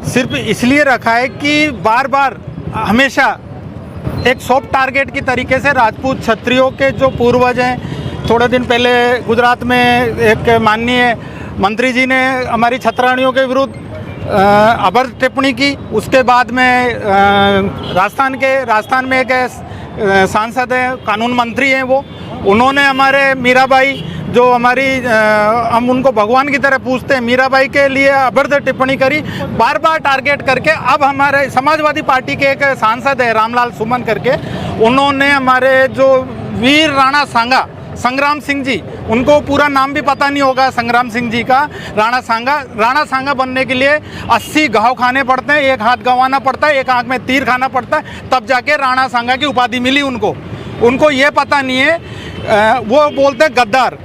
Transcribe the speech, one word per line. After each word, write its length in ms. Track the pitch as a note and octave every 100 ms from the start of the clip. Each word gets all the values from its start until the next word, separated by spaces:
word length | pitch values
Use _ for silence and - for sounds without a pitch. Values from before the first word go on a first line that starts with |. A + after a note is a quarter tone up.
| -
सिर्फ 180 | A#3+ A#3+
इसलिए 520 | C#4 A3 G3+ A#3+ C#4+
रखा 300 | C#4+ A#3 A#3
है 140 | A#3 C4
कि 420 | G3 C#4+ D4+ D4+
बार 380 | A#3 F#3+ A#3 C4+
बार 300 | C#4 C#4 - - - - -
हमेशा 640 | A3 A3 C4+ - B3 F3+ - - - - - - - - A#3+
एक 140 | B3+
सॉफ्ट 260 | - B3+ A#3
टारगेट 440 | C4 C4 C4+ C4+
की 100 | C4+
तरीके 380 | C4 B3 A#3+ C4
से 140 | B3
राजपूत 460 | C4+ A3+ - C4 C4
क्षत्रियों 500 | - G#3+ A#3+ B3+ C4
के 220 | B3+ C4+
जो 160 | G#3+ C4
पूर्वज 520 | - A#3+ B3 B3 B3
हैं, 460 | B3 B3 - - - - -
थोड़े 180 | A3+ B3
दिन 160 | B3+
पहले 560 | A#3 A#3+ B3 B3 B3 B3
गुजरात 440 | G#3 A3+ A#3+ B3
में 440 | A#3+ B3 B3 A#3+ B3 A3
एक 420 | A3+ A3+ - A3+
माननीय 560 | A3 A3 A#3 B3 B3 A3+ - - - -
मंत्री 340 | F#3+ G#3+ B3+
जी 120 | B3 B3+
ने 400 | C4 C4 C4 B3
हमारी 320 | A#3 A#3+ B3+
छत्राणियों 540 | A3+ A3 B3 B3+ C4
के 140 | B3+ C4
विरुद्ध, 280 | C4 C4+
अ, 1120 | - - - - - - G3+ G3 G#3 A3 A#3 G3+
अभद्र 240 | G3 B3+ G#3+
टिप्पणी 340 | C4 C4 C4+
की। 240 | A#3+ C#4 C4+ G3
उसके 300 | G#3+ - B3+
बाद 280 | A#3+ B3 B3
में, 440 | B3+ B3+ B3 B3 G#3+
अ, 40 | G#3 G3 G3+ G3+ G3+ G3+ G3 - -
राजस्थान 420 | F3+ G3 - C4+ C4
के, 300 | C4+ C4+ B3
राजस्थान 400 | G#3+ G#3 C4 C4
में 160 | C4
एक, 100 | B3
अ, 180 | B3+ B3 - - - - - G#3 G3 F#3+
सांसद 480 | G#3+ A3+ A#3 B3
हैं, 220 | B3+ B3+ B3+
कानून 380 | G3+ G#3 A#3
मंत्री 380 | B3 A#3 G#3+ C4+
हैं 120 | C4
वो, 220 | C4 C4 C#4 - - A#3 -
उन्होंने 360 | G#3 C4 C#4
हमारे 500 | C#4 C4 C4+ C4+ C#4
मीराबाई, 720 | C4+ B3 B3+ C4 C4 C4+ C4 - - -
जो 240 | A#3 B3
हमारी, 520 | B3 B3 B3 C4+ C4 B3
अ, 60 | A3 G#3+ G#3+ G#3 A#3 A#3
हम 160 | A#3 B3
उनको 220 | B3+ C4
भगवान 380 | A3 G#3 C4 C#4+
की 80 | C#4
तरह 200 | C4+ C4+
पूजते 360 | A#3 B3+ -
हैं, 80 | C4+
मीराबाई 460 | A#3 B3+ C4 C4+ C4+
के 200 | C#4+ C#4
लिए 200 | C4+ C#4
अभद्र 520 | C#4 B3+ A3 C#4 C#4+
टिप्पणी 380 | C4 C4 C4 C4+
करी, 240 | C4 D4+ - -
बार 360 | C4+ - A#3 D4+
बार 220 | D#4+ D#4+
टारगेट 420 | C#4 C4+ C4 C#4+
करके। 280 | C4+ B3+ D4
अब 340 | D#4 B3 D4
हमारे 460 | C#4 C#4 C#4+ C#4 C4+
समाजवादी 520 | B3+ C#4 D#4 D4+ D4
पार्टी 340 | - C4 C4 C#4
के 100 | C#4
एक 180 | C4+
सांसद 580 | C#4 B3+ A3 A#3+ B3+ C4
है 120 | A#3+
रामलाल 380 | A3 A3+ A#3+ A#3+
सुमन 300 | F#3 G#3+ B3
करके, 300 | A#3+ G#3 A#3 C#4+ - - - - A3+
उन्होंने 460 | C4 C#4 C4+ C#4
हमारे 560 | C#4+ B3+ B3+ C4 C4 C4
जो 340 | G#3+ C4+ C4 C4 A3+ A3
वीर 380 | G#3 A#3+ D4 D#4
राणा 360 | C#4 C4 C#4+ C#4
सांगा, 420 | A#3 A3+ B3+ D#3+ - - -
संग्राम 440 | A#3+ C4 C#4+ D4
सिंह 240 | - C#4+
जी, 200 | C4 G#3 - - -
उनको 300 | A3+ C4 D4
पूरा 280 | D4 C#4 D4
नाम 260 | C4+ C4+
भी 80 | D4
पता 280 | C#4+ C#4 C#4+
नहीं 140 | C#4+
होगा 260 | C4+ B3+ C4
संग्राम 400 | B3 A#3 A#3+ B3
सिंह 220 | A3+ A#3+
जी 120 | A#3
का, 260 | A#3 C4 D4 - - G#3
राणा 240 | A3 B3+
सांगा। 340 | - A3+ A#3+ D4
राणा 500 | C4+ A3 A3+ C#4 D4+
सांगा 280 | C4 C4+
बनने 320 | B3+ B3+ B3+ B3+
के 80 |
लिए 260 | B3+ C#4 D4+ - - -
अस्सी 360 | A3+ - D4+ D4+
घाव 260 | G#3 A3
खाने 300 | B3+ B3 C4
पड़ते 300 | B3 C4 B3+
हैं, 80 | D4
एक 200 | C4+ C4
हाथ 160 | G#3+ B3
गंवाना 420 | A#3 B3+ C4 C4+
पड़ता 280 | C4 B3+ D4+
है, 120 | C#4
एक 100 | B3+
आंख 160 | B3+ A#3
में 200 | B3+ -
तीर 200 | C4 A#3+
खाना 220 | B3+ C4
पड़ता 300 | B3+ A3+ D#4
है, 60 | - - -
तब 120 | B3+ G#3+
जाके 300 | B3+ A#3+ D4+
राणा 320 | C4+ B3+ C4
सांगा 280 | A#3+ A#3+ B3+
की 100 | C#4+
उपाधि 340 | A#3+ B3 B3
मिली 220 | B3 C#4
उनको। 340 | C#4+ A#3+ G3+ C#3 - - - -
उनको 260 | A3+ C4 D4+
ये 180 | C4+ C#4+
पता 320 | D4 C#4 C#4+
नहीं 160 | C4 B3+
है, 140 | C#4+
अ, 880 | E4+ - - - - - G#3+ A3 B3+ G#3+
वो 220 | C4+ D4
बोलते 360 | C4 C#4 A#3+ D#4
हैं 80 | A#3
गद्दार। 400 | A#3 C4 A3+ C#3+